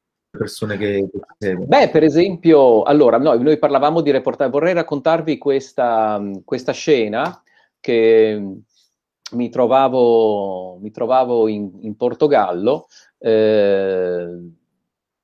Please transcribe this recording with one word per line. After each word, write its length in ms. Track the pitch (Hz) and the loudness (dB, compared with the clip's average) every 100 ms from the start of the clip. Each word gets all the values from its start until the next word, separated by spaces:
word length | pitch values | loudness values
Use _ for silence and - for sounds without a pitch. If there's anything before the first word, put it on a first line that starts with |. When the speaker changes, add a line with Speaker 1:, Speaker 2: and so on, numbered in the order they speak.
| _ _ _ | _ _ _
Speaker 1:
le 80 | - | -12
persone 380 | 104 - 107 101 | -12 -10 -10 -6
che, 320 | 104 101 95 | -4 -4 -6
che 80 | 98 | -10
ci 160 | - - | -16 -10
seguono. 300 | 101 90 135 | -6 -6 2
Speaker 2:
Beh, 220 | 269 233 | 2 4
per 140 | 156 | 4
esempio, 800 | 156 151 190 170 160 151 127 113 | 2 2 -2 0 4 6 8 6
allora, 340 | - 147 127 113 | 4 4 4 4
noi, 240 | 147 117 | 2 2
noi 140 | 139 151 | 2 0
parlavamo 440 | 147 135 147 165 | 0 0 0 0
di 100 | 147 | 0
reportage, 380 | 135 131 120 135 | 0 -2 -4 -2
vorrei 240 | 139 165 | -2 -2
raccontarvi 640 | 170 160 147 160 160 160 147 | -2 -4 -4 -2 -2 -2 -6
questa, 840 | 143 135 135 - 123 113 107 107 101 98 | -2 -2 -4 -4 -2 0 -2 -4 -8 -12
questa 280 | - 127 131 | -10 -8 -8
scena 720 | 127 - 135 107 110 160 175 _ _ _ _ | -8 0 0 0 -4 -6 -8 _ _ _ _
che 760 | - 117 113 113 110 107 98 95 _ _ _ _ _ _ - | -4 0 4 4 4 0 -8 -14 _ _ _ _ _ _ -14
mi 180 | 120 117 | -8 -6
trovavo, 1300 | 131 117 131 135 127 120 117 110 104 98 92 92 90 | -2 2 2 2 2 2 4 2 0 -6 -8 -12 -14
mi 120 | 107 | -16
trovavo 560 | - 117 127 123 120 110 | -8 -2 0 0 0 0
in, 240 | 104 101 98 | -2 -8 -12
in 140 | 110 104 | -14 -6
Portogallo. 920 | 123 117 151 131 95 87 107 156 _ _ _ _ | -6 -2 0 2 0 -2 -2 -4 _ _ _ _
Eh, 1300 | 117 110 107 107 101 98 98 95 90 90 87 87 87 82 _ _ _ _ _ _ | -2 0 2 2 2 0 -2 -4 -4 -4 -8 -14 -18 _ _ _ _ _ _ _